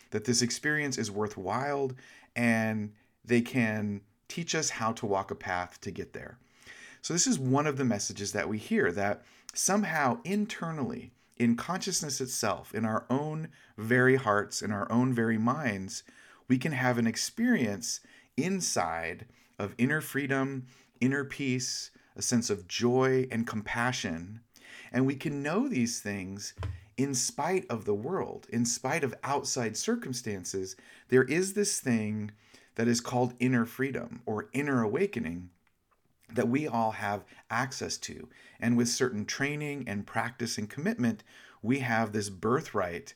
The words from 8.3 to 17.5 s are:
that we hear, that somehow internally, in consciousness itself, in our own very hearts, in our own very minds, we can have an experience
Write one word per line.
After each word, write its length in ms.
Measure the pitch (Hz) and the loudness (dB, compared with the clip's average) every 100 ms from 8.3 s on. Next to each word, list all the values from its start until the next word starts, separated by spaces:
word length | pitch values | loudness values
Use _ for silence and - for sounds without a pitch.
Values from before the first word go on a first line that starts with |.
that 180 | 104 80 | -2 -2
we 80 | 107 | -2
hear, 340 | - 226 104 | 0 2 2
that 320 | 87 98 - - - - | 2 0 0 -6 -20 -10
somehow 640 | - - 202 190 160 135 117 | -2 2 2 2 2 2 0
internally, 880 | 165 202 208 - 170 156 110 - - - _ - | -2 -2 -2 -4 -6 -2 -4 -4 -10 -20 _ 0
in 180 | 117 117 | 2 2
consciousness 640 | - 180 - 170 151 135 | 0 -2 -2 -2 -2 -4
itself, 520 | 127 - 107 92 - | -4 -2 0 -2 -4
in 120 | 110 110 | -2 0
our 200 | 110 - | 0 0
own 400 | 131 151 156 160 - - - | -2 -2 -6 -8 -12 -20 -10
very 380 | 110 127 127 131 | 4 6 8 6
hearts, 460 | 120 104 98 - | 6 4 4 -4
in 100 | 101 | -4
our 200 | 104 - | -2 2
own 220 | 117 127 | 4 4
very 240 | 120 113 110 | 4 4 4
minds, 680 | 113 147 135 101 95 - - - - - - | 2 2 0 -2 -4 -10 -12 -20 -20 -20 0
we 100 | 131 | 2
can 140 | 160 | 2
have 260 | 131 127 120 | 2 2 4
an 100 | 117 | 2
experience 920 | 117 - - 240 | 2 -2 2 4